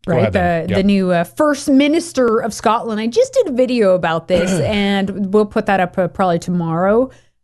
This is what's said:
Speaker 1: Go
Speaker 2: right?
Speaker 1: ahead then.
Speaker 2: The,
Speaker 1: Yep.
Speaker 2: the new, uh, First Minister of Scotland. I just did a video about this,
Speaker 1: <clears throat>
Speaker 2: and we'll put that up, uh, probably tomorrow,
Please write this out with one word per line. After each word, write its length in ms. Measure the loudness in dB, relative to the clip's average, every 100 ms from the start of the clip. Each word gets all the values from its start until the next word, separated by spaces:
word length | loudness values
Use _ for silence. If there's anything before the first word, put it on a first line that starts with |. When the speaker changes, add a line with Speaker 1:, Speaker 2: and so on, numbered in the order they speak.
| -4
Speaker 1:
Go 80 |
Speaker 2:
right? 60 | 0
Speaker 1:
ahead 120 | 2
then. 300 | 2 0 0 -2
Speaker 2:
The, 20 |
Speaker 1:
Yep. 40 | 0
Speaker 2:
the 60 |
new, 280 | 2 2 2
uh, 120 | 0
First 460 | -2 0 0 0 2
Minister 680 | 2 4 0 -2 -2 0 0
of 140 | -2
Scotland. 480 | -4 -2 0 -2 -4
I 60 | -2
just 260 | 0 2
did 140 | 0 0
a 40 |
video 440 | 0 0 2 2 2
about 320 | 0 -2 -2
this, 240 | 0 0
Speaker 1:
<clears throat> 80 | 0
Speaker 2:
and 720 | 0 0 0 0 -2 -4 -2
we'll 140 | 0 0
put 180 | -2 0
that 140 | 0
up, 180 | 0 -2
uh, 100 | -4
probably 300 | -2 0 0
tomorrow, 720 | -2 -4 -2 0 0 2 0 -6 _ _